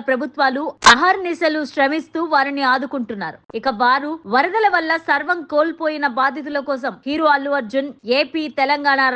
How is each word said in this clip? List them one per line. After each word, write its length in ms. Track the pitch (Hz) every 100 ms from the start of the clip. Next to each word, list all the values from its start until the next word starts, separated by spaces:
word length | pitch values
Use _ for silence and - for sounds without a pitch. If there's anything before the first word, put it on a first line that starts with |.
| 254
ప్రభుత్వాలు 540 | 254 269 294 269 254 311 - -
అహర్నిశలు 680 | 240 359 381 349 320 320 311 285
శ్రమిస్తూ 480 | 302 277 311 - 320 330
వారిని 320 | 294 277 277 269
ఆదుకుంటున్నారు. 680 | 262 277 277 226 208 160 - - 226
ఇక 140 | 254 208
వారు 300 | 247 269 294 320 196 240
వరదల 340 | 339 427 415 359
వల్ల 160 | 320 330 320
సర్వం 340 | 285 302 349 285
కోల్పోయిన 520 | 294 320 320 311 302 285 240
బాధితుల 420 | 269 262 285 285 277
కోసం 240 | 269 247 202 262
హీరో 200 | 302 311 285
అల్లు 180 | 277 285
అర్జున్ 280 | 220 269 277 - 208 262
ఏపీ, 260 | 302 320 302 277
తెలంగాణ 480 | 269 294 285 269 262